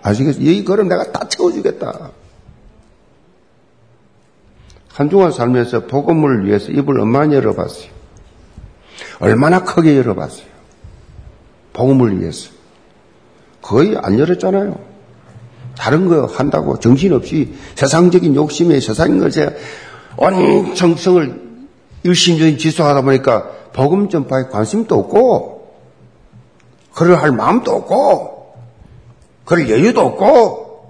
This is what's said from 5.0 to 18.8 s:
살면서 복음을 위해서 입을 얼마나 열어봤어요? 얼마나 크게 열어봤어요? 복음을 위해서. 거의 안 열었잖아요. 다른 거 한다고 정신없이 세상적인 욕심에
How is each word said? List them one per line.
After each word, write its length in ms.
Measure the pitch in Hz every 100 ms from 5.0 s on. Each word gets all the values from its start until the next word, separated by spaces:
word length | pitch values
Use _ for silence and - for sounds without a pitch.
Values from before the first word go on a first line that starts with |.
| 147 196 180
살면서 560 | 131 120 127 120 117 -
복음을 600 | 131 143 165 151 120 98
위해서 240 | 104 -
입을 260 | 143 143 131
얼마나 340 | 107 127 151
열어봤어요? 560 | 143 110 92 87 - - - - - - _ - - - - _ - - -
얼마나 420 | 98 110 147 180
크게 340 | 180 - 160 143
열어봤어요? 500 | 120 92 73 - - - _ _ - - - - - - - _ _
복음을 480 | - 123 135 120 95
위해서. 300 | 87 82 - - _ _ _ _ _ _ _ _ _ _
거의 360 | - 104 185 214
안 180 | 98 104
열었잖아요. 600 | 156 180 190 196 202 - - - - - - - - - - -
다른 320 | - 147 185
거 160 | 165
한다고 540 | 131 - - 143 - 69
정신없이 760 | 113 131 190 139 - 156 131 - -
세상적인 600 | - 139 156 175 175 175
욕심에 460 | 139 151 - 170 147